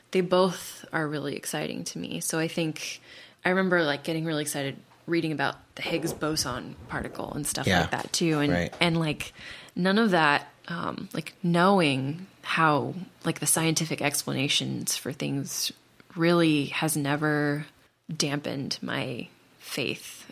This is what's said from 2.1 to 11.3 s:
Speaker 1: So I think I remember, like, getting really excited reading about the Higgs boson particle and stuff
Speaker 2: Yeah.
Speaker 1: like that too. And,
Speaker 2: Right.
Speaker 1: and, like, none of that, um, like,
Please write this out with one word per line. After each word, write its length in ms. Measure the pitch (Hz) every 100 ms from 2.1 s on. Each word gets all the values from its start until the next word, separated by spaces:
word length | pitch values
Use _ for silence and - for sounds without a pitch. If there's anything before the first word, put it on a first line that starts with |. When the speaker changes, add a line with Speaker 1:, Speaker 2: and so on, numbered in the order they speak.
| 170
Speaker 1:
So 200 | - 160
I 80 | 160
think 540 | 170 156 151 - - - - - _ 180
I 40 |
remember, 340 | 185 190 180
like, 200 | 151 139
getting 220 | 170 160 160
really 160 | 151
excited 360 | 151 147 139 120 - - -
reading 260 | 170 160
about 240 | 147 139 - - -
the 80 |
Higgs 280 | - 165 160
boson 640 | - 151 156 139 123 80 - -
particle 440 | 147 - - -
and 120 | 143 143
stuff 220 | 135 135
Speaker 2:
Yeah. 140 | -
Speaker 1:
like 100 | -
that 200 | - -
too. 260 | - 165 151
And, 120 | 147
Speaker 2:
Right. 220 | 87 - -
Speaker 1:
and, 180 | 170 165
like, 320 | 156 - - - - - - -
none 240 | 185 202
of 120 | 226
that, 400 | 175 151 143 - - -
um, 400 | 175 82 - 190
like, 200 | - -